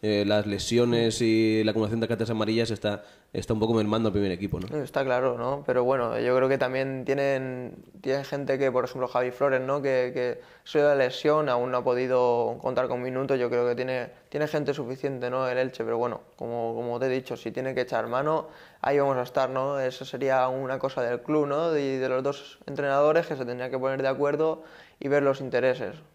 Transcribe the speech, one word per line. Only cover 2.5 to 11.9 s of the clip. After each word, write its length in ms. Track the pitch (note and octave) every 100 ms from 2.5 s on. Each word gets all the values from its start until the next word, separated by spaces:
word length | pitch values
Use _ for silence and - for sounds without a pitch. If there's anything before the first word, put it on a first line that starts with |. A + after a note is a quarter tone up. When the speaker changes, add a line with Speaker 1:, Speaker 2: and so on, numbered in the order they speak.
| A2+ A2+
Speaker 1:
está, 340 | G#2+ G#2 G#2 - - _
está 220 | - -
un 80 | A2+
poco 120 | A2
mermando 360 | A2+ G#2+ G#2+ A2
al 40 |
primer 200 | G2+ G2+
equipo, 260 | F2 G2 D#2+
¿no? 240 | F#2+ D3+
Speaker 2:
Está 220 | B2+ - C3+
claro, 320 | B2 C3 A#2+
¿no? 260 | A#2+ C#3+ D3
Pero 200 | B2 B2
bueno, 340 | C3+ A#2 A#2
yo 160 | A#2+ B2+
creo 140 | C3
que 80 | C3+
también 480 | B2+ C3 C3+ C3 B2+
tienen, 680 | C#3 C#3 C3+ C3 B2+ B2 - - -
tienen 240 | - C3+ C#3
gente 340 | C#3+ C3+ C3+
que, 100 | C3+
por 140 | B2+
ejemplo, 240 | B2+ C3 B2
Javi 240 | B2 B2+
Flores, 300 | B2 C#3 C3
¿no? 200 | C3 C#3+
Que, 300 | C#3 C3 B2
que 280 | B2+ B2 - - - -
se 140 | D3+
dio 100 | D3
la 60 | C#3+
lesión, 520 | B2+ - D3+ D3+ D3+
aún 240 | B2 B2+
no 60 | B2+
ha 60 |
podido 720 | B2+